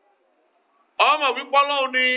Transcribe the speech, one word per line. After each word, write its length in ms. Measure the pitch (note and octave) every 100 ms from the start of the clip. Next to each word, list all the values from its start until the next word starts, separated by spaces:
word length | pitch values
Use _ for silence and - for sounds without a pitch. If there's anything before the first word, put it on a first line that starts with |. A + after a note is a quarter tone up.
| _ _ _ _ _ _ _ _ _ -
Ọmọ 280 | A#3+ D4+ C#4+
wípé 280 | B3 C4 C#4
Ọlọ́run 340 | C#4+ C#4+ C4
ni 140 | B3+ B3+